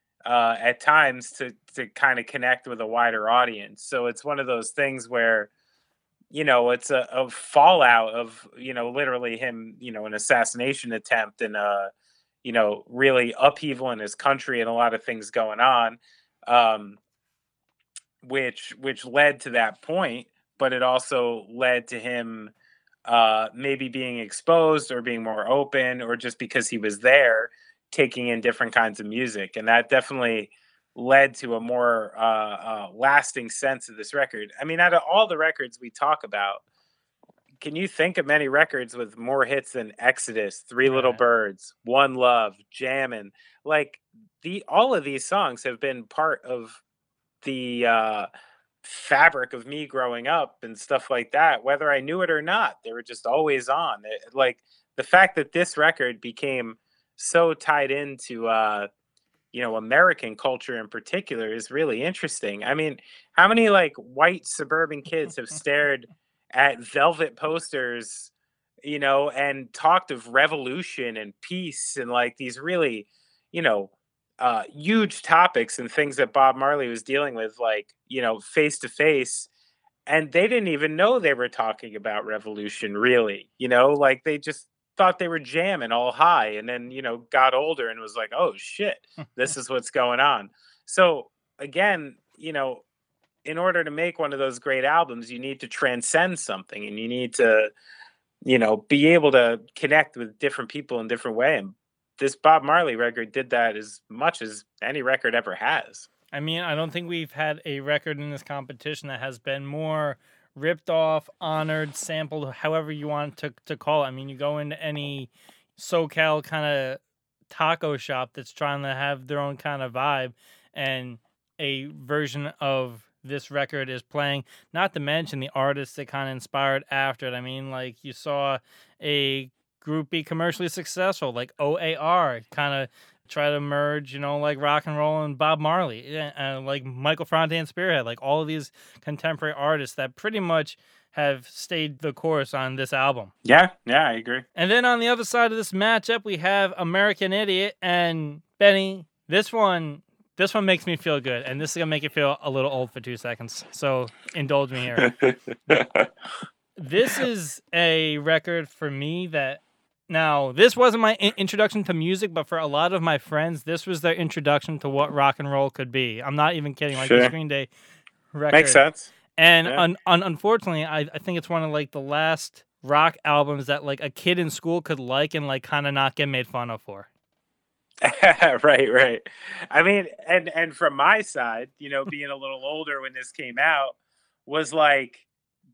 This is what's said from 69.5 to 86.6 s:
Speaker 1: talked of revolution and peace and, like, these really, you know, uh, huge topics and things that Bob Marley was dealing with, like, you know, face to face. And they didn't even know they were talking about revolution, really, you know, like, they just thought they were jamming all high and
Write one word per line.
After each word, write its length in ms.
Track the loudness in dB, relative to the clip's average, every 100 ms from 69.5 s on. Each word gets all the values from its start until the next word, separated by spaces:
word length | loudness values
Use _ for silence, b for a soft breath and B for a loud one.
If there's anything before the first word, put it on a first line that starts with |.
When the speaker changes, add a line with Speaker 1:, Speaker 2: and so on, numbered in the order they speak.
| -4 -10
Speaker 1:
talked 380 | 0 4 4 2
of 180 | -10 0
revolution 880 | 4 4 2 -6 -8 -8 -8 -8 -8
and 180 | -12 -14
peace 560 | -10 -8 -8 -8 -8 -8
and, 100 | -2
like, 260 | 0 0 -2
these 220 | -12 -8
really, 480 | -4 0 0 -2 -12 _ _ _ _
you 120 | -2
know, 280 | 2 2 -2 _ _ _ _ -2
uh, 240 | 0 0 -4
huge 500 | -6 0 2 2 -2
topics 580 | 4 6 6 4 -2 -4
and 100 | -6
things 260 | -2 -2 0
that 160 | 2
Bob 220 | 6 4
Marley 320 | 4 0 0 -2
was 160 | -6
dealing 320 | -4 -2 -2
with, 220 | -4 -8 -4
like, 300 | -2 -2 -6 _ -10
you 160 | -4
know, 160 | -2 -4
face 400 | -4 0 0 -2
to 100 | -8
face. 600 | 0 2 2 0 -8 -12 _ _ _ _ _ -2
And 240 | 0 0
they 160 | 0 2
didn't 220 | 0 -2
even 260 | -2 -2
know 240 | 2 2 2
they 160 | 2
were 140 | 0 -2
talking 480 | -4 -4 -4 -10 -10
about 280 | -6 -6
revolution, 720 | -4 -8 -8 -8 -8 -8 -6 0
really, 540 | 4 4 2 -2 -12 -8
you 80 | 2
know, 220 | 4 6
like, 340 | 6 4 2
they 140 | -2 -6
just 300 | -6 -12 -14 _ _ 2
thought 220 | 2 2
they 100 | -4
were 100 | -6
jamming 540 | -6 -4 -2 -2 -2
all 180 | 0 0
high 380 | 4 4 4 2
and 160 | -4